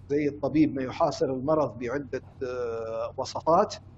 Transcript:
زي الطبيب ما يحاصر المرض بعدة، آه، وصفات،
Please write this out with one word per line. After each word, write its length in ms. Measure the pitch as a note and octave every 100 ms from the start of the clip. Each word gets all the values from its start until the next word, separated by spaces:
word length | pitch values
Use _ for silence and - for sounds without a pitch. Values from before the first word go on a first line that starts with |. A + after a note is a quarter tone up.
| -
زي 180 | C#3+ D3
الطبيب 480 | C#3+ C3+ C#3 D3 C3
ما 80 |
يحاصر 420 | B2+ A2+ D#3+ - D3+
المرض 540 | C3 C3 D#3 C3+ A2+
بعدة، 420 | A#2+ C3+ C3+ B2+ - -
آه، 720 | B2+ B2 A#2+ A2+ A2+ A2+ A#2 -
وصفات، 580 | B2+ B2+ D#3 E3+ G#3 - -